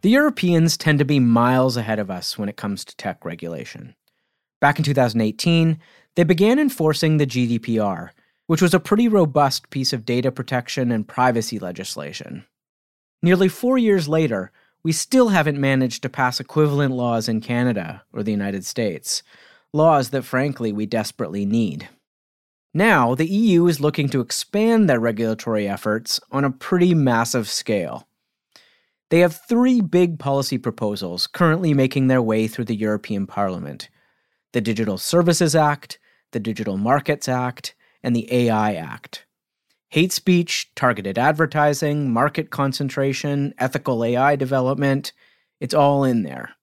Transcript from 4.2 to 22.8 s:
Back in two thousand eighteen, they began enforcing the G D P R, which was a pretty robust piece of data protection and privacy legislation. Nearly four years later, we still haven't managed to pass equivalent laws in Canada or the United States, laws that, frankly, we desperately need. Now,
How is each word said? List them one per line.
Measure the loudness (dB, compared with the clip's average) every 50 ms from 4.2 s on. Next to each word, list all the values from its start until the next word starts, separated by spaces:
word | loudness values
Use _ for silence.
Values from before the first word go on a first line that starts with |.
| _ _ _ _ _ _ _ _
Back | 4 4 4
in | 2 0
two | 0 2
thousand | 2 2 2 2 0
eighteen, | 0 0 -2 -2 0 2 4 4 4 2 0 -2 _ _ _ _ _ _ _
they | 0 2
began | 2 4 4 4 4 4
enforcing | 2 2 0 -2 0 0 0 2 2 2 2 2
the | 2 2
G | 0 0 -2 0
D | 0 -2 -4
P | -2 -2 -2 0
R, | 0 -2 -4 -6 -10 -16 _ _ _ _ _ _ _
which | -2 0 2
was | 4 4 4
a | 2
pretty | 2 2 2 2 4 4
robust | 4 4 4 4 4 2 2 2 0 -4 _ _
piece | -8 -4 -4 -4
of | -4 -4 -4
data | -2 -2 0 0 -2
protection | -4 -4 -8 -4 -4 -4 -4 -4 -4 -4 -2 0
and | 0 -2 -4
privacy | -6 -2 2 2 2 2 0 -2 -4 -8 -8
legislation. | -8 -10 -10 -10 -12 -12 -10 -10 -12 -12 -12 -14 -14 -14 -16 -16 -16 _ _ _ _ _ _ _ _ _ _ _ _ _ _ _
Nearly | 2 2 4 4 4 2
four | 0 0 -2 0 2
years | 2 4 2 2 2 0
later, | 0 0 0 0 0 -2 -4 -6 -8 _ _ _ _ _ _ _
we | -4 -2
still | -2 -4 _ 4 4 4 4
haven't | 4 2 2 0 0 0
managed | 0 2 2 2 0 0 -2 -6 -10
to | -8
pass | -4 -2 -2 -2 -2 -4
equivalent | -10 _ 0 0 2 2 2 0 0 0 -2
laws | -2 -2 -2 -2 -2 -2
in | -2 -4 -4
Canada | -4 -4 -2 -2 0 0 -2 -4 -6 -8 -12 -16 _ _ -10
or | -8 -4
the | -4
United | -4 -4 -4 -4 -6 -8 -10
States, | -8 -6 -4 -4 -4 -4 -6 -8 -8 -8 -8 -8 _ _ -20 -20 -20 _ _ _ _ 0
laws | 2 4 4 4 4 2 0
that, | -4 -6 -6
frankly, | -4 -4 -2 -2 -2 -4 -4 -4 -4
we | -4 -4 -6
desperately | -4 -4 -4 -4 -6 -8 -10 -10 -8 -6 -4 -4
need. | 0 0 0 0 -2 -4 -10 -14 -16 _ _ _ _ _ _ _ _ _ _ _ _ _ _ _ _ _
Now, | 0